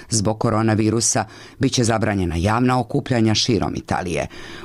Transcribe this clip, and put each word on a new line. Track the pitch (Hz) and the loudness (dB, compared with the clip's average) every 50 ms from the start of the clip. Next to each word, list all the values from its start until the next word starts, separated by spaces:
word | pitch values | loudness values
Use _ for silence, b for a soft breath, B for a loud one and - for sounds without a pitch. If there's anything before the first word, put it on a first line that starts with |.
| B B | B B
zbog | 117 113 98 107 107 107 | -2 0 0 0 0 0
koronavirusa. | - 117 107 107 110 110 107 107 113 107 107 117 113 - - 120 110 B B B B B B - | 0 0 2 2 2 2 2 2 2 2 2 2 0 0 0 0 -2 B B B B B B -2
Biće | - 131 - - 120 | -2 0 2 2 2
zabranjena | 107 117 110 113 107 104 98 92 85 80 | 2 2 2 2 0 0 0 0 0 0
javna | 85 82 101 107 120 127 127 127 127 | 0 0 2 2 2 2 2 2 2
okupljanja | 120 - - 143 117 - 131 117 110 110 107 | 0 0 -2 -4 -2 0 0 2 4 4 2
širom | - - - 120 90 - - - | 2 2 0 0 0 0 -2 -4
Italije. | - - - - - - 90 82 71 67 69 B B B B B B B | -6 -4 -4 -4 -4 -2 -2 -4 -4 -4 -6 B B B B B B B